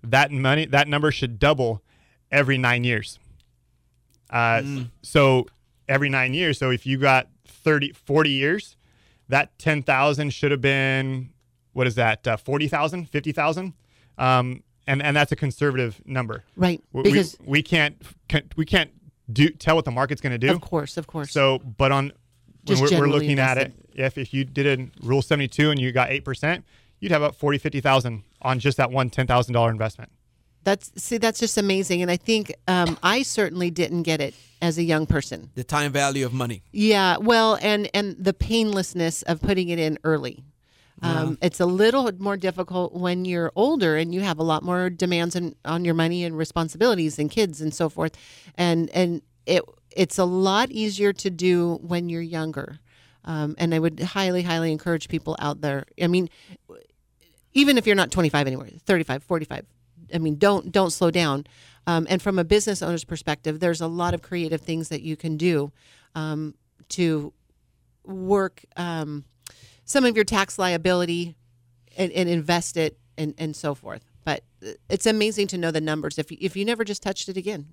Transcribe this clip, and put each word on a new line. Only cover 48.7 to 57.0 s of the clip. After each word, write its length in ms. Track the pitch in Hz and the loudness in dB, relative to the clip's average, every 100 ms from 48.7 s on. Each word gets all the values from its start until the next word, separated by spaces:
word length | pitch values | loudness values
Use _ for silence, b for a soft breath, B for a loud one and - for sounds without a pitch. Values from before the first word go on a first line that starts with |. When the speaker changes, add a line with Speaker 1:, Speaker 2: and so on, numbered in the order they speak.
| 165 165 | 2 0
Speaker 3:
and 320 | - 180 170 _ _ - | 0 0 -2 _ _ 0
it, 160 | 180 - _ _ | 0 0 _ _
it's 280 | - 185 - | -2 -2 2
a 80 | 180 | 0
lot 440 | 185 190 196 254 | 2 2 2 0
easier 440 | 247 214 190 202 | -2 -4 0 0
to 160 | 196 196 | 0 -6
do 480 | 170 180 175 170 170 | 0 2 2 2 -4
when 300 | 170 175 175 | -4 -6 -4
you're 100 | 165 | -6
younger. 600 | 165 165 160 151 139 151 _ b b b | -6 -6 -6 -8 -12 -14 _ b b b
Um, 300 | - 160 151 - | -10 -4 -4 -2
and 180 | 165 | 0
I 40 | 160 | 2
would 200 | 165 160 | 0 -2
highly, 440 | 180 202 190 180 | -6 -2 0 0
highly 300 | 175 165 165 | -2 -2 -2
encourage 360 | 156 175 165 - | -2 -2 -4 -4
people 280 | 160 156 156 | -8 -6 -6
out 240 | 147 143 | -6 -2
there. 240 | 151 139 135 - | -2 -2 -8 -4
I 80 | 170 | 0
mean, 220 | 180 175 B B 175 _ - - _ | 2 0 B B -20 _ -20 -20 _